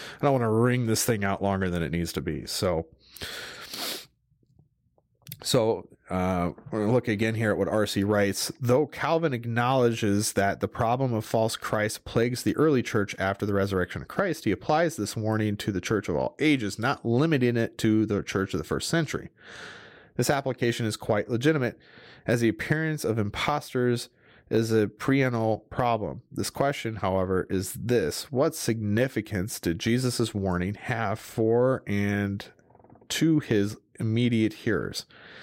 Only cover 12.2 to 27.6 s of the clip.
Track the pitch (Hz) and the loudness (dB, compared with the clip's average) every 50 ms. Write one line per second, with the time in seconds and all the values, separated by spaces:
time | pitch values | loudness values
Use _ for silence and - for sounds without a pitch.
12.2 | 113 123 123 120 - 110 95 - 143 160 147 127 110 - - 113 101 - - - | 0 0 0 -2 0 0 2 4 4 4 4 4 2 2 0 0 0 0 -2 -2
13.2 | 95 95 98 - - 101 101 101 98 98 98 92 87 - - - 67 - - - | -2 -2 -2 0 -2 0 0 2 0 2 2 0 0 -2 -4 -8 -10 -6 -2 -2
14.2 | 196 190 151 - - 110 95 - - - 151 156 175 165 - - 104 98 - 117 | 0 0 -2 -2 0 -2 -2 0 0 0 2 2 2 2 0 -2 -6 -6 -4 -4
15.2 | 107 110 110 107 107 107 104 101 - - 101 90 - - 113 101 98 - 87 71 | -2 0 0 0 0 0 -2 -2 -4 -4 -4 -2 -2 -2 -2 -2 0 0 -2 0
16.2 | 64 58 - - 143 156 147 131 107 101 - - 107 - 131 - - 117 117 123 | -2 -2 -2 0 0 2 2 2 0 -4 -6 -4 -2 -2 -2 -2 -2 0 2 2
17.2 | 151 165 160 135 127 120 120 117 117 - - - - 117 107 110 110 - 101 98 | 2 2 2 2 2 2 2 2 0 -2 -2 0 2 4 4 4 4 2 0 -2
18.2 | 80 - - 101 95 95 - 87 76 - - 101 - - - 165 160 - - - | -2 -2 -2 -2 -2 -2 -2 -4 -4 -2 -4 -4 -2 -2 0 0 0 0 -4 -6
19.2 | - - _ _ - - - - - - - - - - - - - - _ - | -8 -10 _ _ -20 -20 -18 -16 -16 -16 -18 -18 -20 -20 -20 -20 -20 -10 _ -2
20.2 | 127 - 147 139 135 131 123 - 127 120 117 - 120 110 104 - - - 113 104 | 0 2 2 0 0 -2 -4 0 0 0 0 0 -2 -4 -4 -4 -2 0 0 0
21.2 | 104 - 120 113 123 151 160 151 127 - - - _ - - - - - - - | 0 0 -2 0 2 2 2 2 2 -2 -4 -6 _ -20 -20 -20 -20 -20 -20 -8
22.2 | - - 117 120 117 113 104 - - - 151 156 160 160 156 147 - - 110 113 | -2 0 0 2 2 2 2 0 0 -2 -2 0 0 -2 -4 -4 -2 -2 0 0
23.2 | 107 101 - - - - 147 147 - - - 127 123 123 120 120 - - _ _ | 0 -2 -2 -4 -2 -2 -2 -2 -2 -4 -2 0 2 2 2 0 -2 -8 _ _
24.2 | _ - - - _ - - 113 117 113 113 110 104 101 - - - - 135 139 | _ -20 -20 -20 _ -2 0 2 2 4 4 2 2 2 0 -4 0 2 2 4
25.2 | 135 131 120 117 113 110 110 104 - - - - 123 120 117 107 104 80 67 - | 2 2 0 0 0 0 0 -2 -4 -8 -4 -2 0 0 0 0 -2 -4 -8 -8
26.2 | - - 127 113 104 - - - 139 139 143 - - 113 110 104 - 95 92 95 | -12 -12 -6 -6 -6 -4 -2 0 0 0 0 -2 -6 -8 -6 -4 -2 0 2 2
27.2 | 95 92 95 92 - - 95 95 | 2 0 0 0 -2 -2 -2 -2